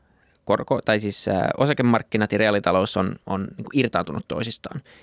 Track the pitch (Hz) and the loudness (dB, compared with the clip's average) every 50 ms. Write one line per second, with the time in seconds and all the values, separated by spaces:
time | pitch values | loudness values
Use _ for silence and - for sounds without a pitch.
0 | _ _ _ _ _ _ _ _ - - 101 - - - 135 - - - 110 104 | _ _ _ _ _ _ _ _ -2 -2 0 0 0 -2 -2 -2 2 0 0 2
1 | 107 101 98 - - 101 98 92 - - - - 135 147 143 - 123 120 113 107 | 0 -2 -4 -2 -2 0 0 0 0 0 2 2 2 2 2 2 4 4 4 2
2 | - - - 107 107 - 107 107 110 107 104 101 - 87 90 92 98 - - 98 | 0 0 0 0 0 2 2 2 4 4 2 2 2 2 2 2 2 2 0 -2
3 | 92 95 90 - - - 98 98 95 - - - 113 - - 139 123 110 - 85 | -2 -2 -4 -8 -8 -6 -6 -6 -6 -8 -10 -14 -12 -4 0 0 0 2 0 -2
4 | 87 - 71 - - - 131 - 113 117 - - - - - 143 - _ - - | -4 -2 -6 -8 -6 -6 -6 -6 -6 -6 -8 -8 -10 -12 -12 -12 -14 _ -20 -18